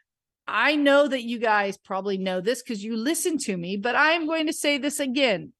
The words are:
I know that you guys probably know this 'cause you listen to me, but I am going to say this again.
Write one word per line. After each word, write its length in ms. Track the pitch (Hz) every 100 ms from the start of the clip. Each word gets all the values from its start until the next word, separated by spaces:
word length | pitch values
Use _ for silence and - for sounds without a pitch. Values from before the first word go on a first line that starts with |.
| _ _ _ _ -
I 300 | 202 262 302
know 320 | 285 277 285
that 140 | 262
you 160 | 233 233
guys 400 | 226 208 196 190
probably 400 | - 190 196 196
know 240 | 190 185
this 180 | 190 247
'cause 220 | - 208
you 160 | 214 226
listen 400 | 247 330 359 320
to 180 | - 180
me, 220 | 170 202
but 160 | 240
I 180 | 247 302
am 140 | 339 311
going 200 | 320 311
to 60 |
say 240 | 320 294 285
this 240 | 285 285
again. 540 | 277 254 254 175 147